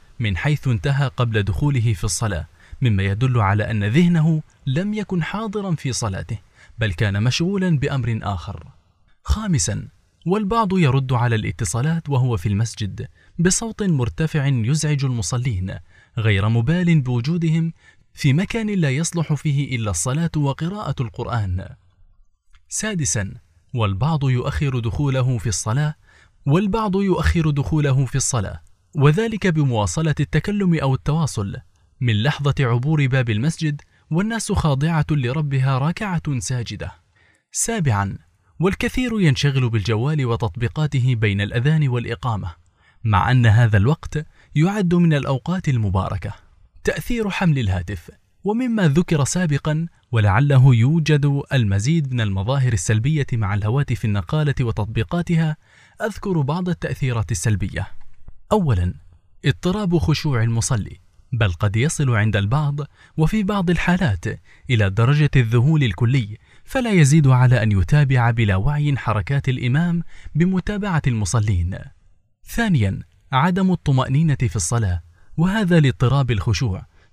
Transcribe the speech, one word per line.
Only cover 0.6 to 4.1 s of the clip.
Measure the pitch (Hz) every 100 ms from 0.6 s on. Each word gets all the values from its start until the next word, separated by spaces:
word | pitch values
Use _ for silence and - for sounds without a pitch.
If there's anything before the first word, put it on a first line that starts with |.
| 139
انتهى | 113 143 139 139 -
قبل | 120 107
دخوله | 101 98 147 131 113
في | 104
الصلاة، | 110 - 110 87 80 - - -
مما | 127 98
يدل | 98 104 131 123
على | 98 104 104
أن | 110
ذهنه | 101 135 175